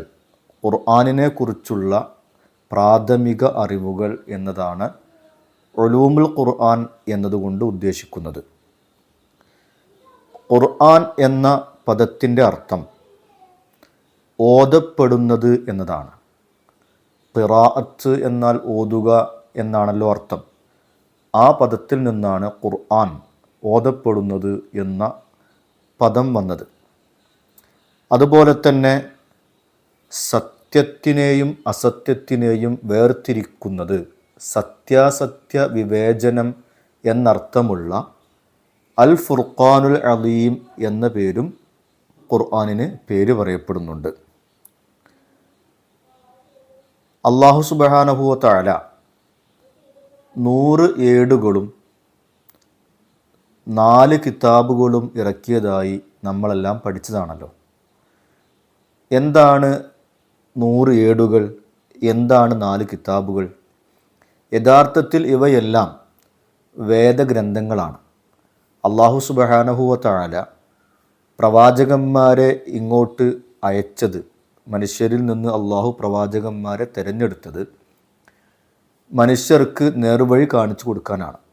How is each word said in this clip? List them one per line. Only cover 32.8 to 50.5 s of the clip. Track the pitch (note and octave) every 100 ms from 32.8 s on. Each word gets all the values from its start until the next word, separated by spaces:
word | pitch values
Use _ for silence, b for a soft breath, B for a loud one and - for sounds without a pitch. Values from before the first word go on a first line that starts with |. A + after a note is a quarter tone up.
വേർതിരിക്കുന്നത്, | A2 G#2 A#2+ A#2+ - A2 - _ G2 F#2 F2 F#2 - _ _ _
സത്യാസത്യ | - A2+ - _ - C3 C#3 C#3 C3 - _ C#3+ C#3
വിവേചനം | A2+ G#2 G#2+ A2+ A2 A#2+ A#2+ A#2+ B2 b b b _
എന്നർത്ഥമുള്ള | A2+ A#2+ A#2+ F#2 - B2+ A#2 F2+ E2+ G2 - _ _ _ _ _ _ _ _ -
അൽ | C3+ E3
ഫുർഖാനുൽ | - C3 A#2+ - C3 C3+ C#3 C#3+ A#2+
അലീം | A#2 A2+ A#2 A#2+ A#2+ - - A2
എന്ന | G#2+ A#2
പേരും | G#2+ F#2+ G2 E3+ - _ _ _ _ _ _ -
ഖുർആനിന് | A2+ - A2 G#2+ G#2 D#3+ D3
പേര് | - G2 G#2 A2+
പറയപ്പെടുന്നുണ്ട്. | F#2 F2+ - F2+ E2 D#2 D#2+ - _ _ _ _ _ _ _ _ _ _ _ _ _ _ _ _ _ _ _ _ F#5+ C5 _ _ _ _ _ _ _ _ B2
അല്ലാഹു | B2+ C#3 D3
സുബ്ഹാനഹു | D3+ D#3 C#3+ C#3+ C#3+ C3+ C3+
വ | C3 B2+
തആല | F#2+ F#2 E2+ - _ _ _ _ _ _ _ _ _ _ _ _ _ _ B2
നൂറ് | A#2+